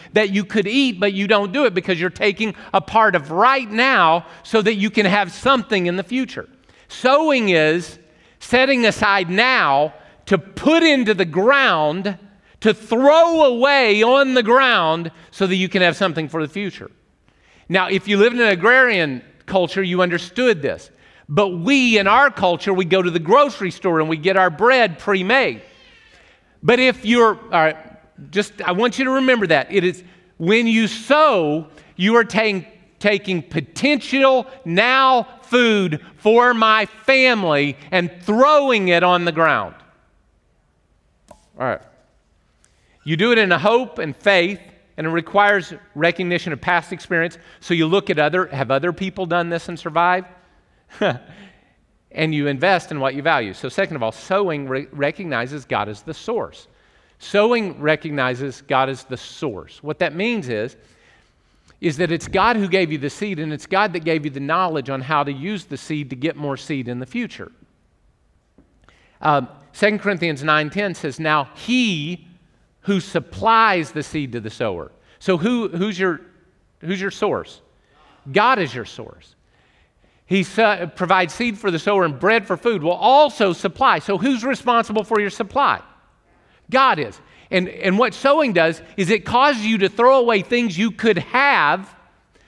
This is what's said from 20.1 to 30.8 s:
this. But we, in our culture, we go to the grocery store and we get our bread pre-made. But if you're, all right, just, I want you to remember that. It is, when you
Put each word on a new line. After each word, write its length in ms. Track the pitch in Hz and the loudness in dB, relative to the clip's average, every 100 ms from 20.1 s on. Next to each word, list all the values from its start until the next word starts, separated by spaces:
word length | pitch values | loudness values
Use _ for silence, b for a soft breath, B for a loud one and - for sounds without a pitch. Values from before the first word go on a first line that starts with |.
| 170 - - 247 180 | -2 -6 -2 0 0
this. 300 | 135 82 - b b b - | -2 -6 -12 b b b -4
But 160 | 147 202 | 0 0
we, 500 | 175 180 277 247 214 | -2 0 2 2 2
in 100 | 196 | 4
our 220 | 233 277 | 4 4
culture, 440 | - 185 170 202 | 2 -2 0 -2
we 120 | 185 170 | -2 2
go 160 | 190 | 2
to 80 | 180 | 2
the 80 | 170 | -2
grocery 540 | 160 254 285 - 190 | 2 4 4 0 -8
store 300 | - 185 160 | -4 -2 0
and 80 | 156 | 0
we 80 | 160 | -2
get 180 | 175 190 | 0 2
our 140 | 185 | 2
bread 500 | 147 233 254 214 156 | 2 2 4 2 -2
pre-made. 640 | - 190 185 269 202 110 - b b b b b b b b b | -2 -2 2 2 0 -4 -14 b b b b b b b b b
But 180 | 165 240 | 2 4
if 260 | 254 - 208 | 4 0 0
you're, 300 | 240 226 180 | 4 4 2
all 140 | - | -2
right, 280 | 175 156 151 - - _ - 139 | 2 2 0 -12 -20 _ -20 -8
just, 300 | 185 208 - | -6 -6 -6
I 120 | - | -4
want 260 | 180 240 - | 0 0 0
you 60 | 262 | 0
to 60 | |
remember 360 | 262 262 240 185 | 0 2 2 2
that. 240 | 147 127 | 0 2
It 120 | 196 180 | 0 0
is, 180 | - - b b - | -4 -14 b b -6
when 300 | 165 226 226 | 0 2 2
you 200 | 226 | 2